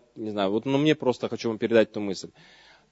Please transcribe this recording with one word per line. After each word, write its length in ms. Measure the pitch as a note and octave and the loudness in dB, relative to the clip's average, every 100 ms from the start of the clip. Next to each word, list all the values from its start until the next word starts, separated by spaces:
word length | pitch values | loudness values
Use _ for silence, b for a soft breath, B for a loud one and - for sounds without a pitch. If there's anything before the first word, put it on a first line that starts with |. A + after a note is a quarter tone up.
| - - | -2 -12
не 140 | A2 | -8
знаю, 200 | G#2 G2 | -2 0
вот, 160 | G#2+ B2+ | 0 0
ну, 120 | C#3 | 2
мне 160 | D3+ | 2
просто 340 | D3 B2+ A#2+ A2 | 2 0 -2 -4
хочу 200 | A#2 A#2 | -4 -6
вам 100 | A2 | -4
передать 320 | A2+ A2+ G#2+ | 2 4 4
эту 100 | A2 | 0
мысль. 300 | G2+ F2+ - b b b b b b | -6 -6 -10 b b b b b b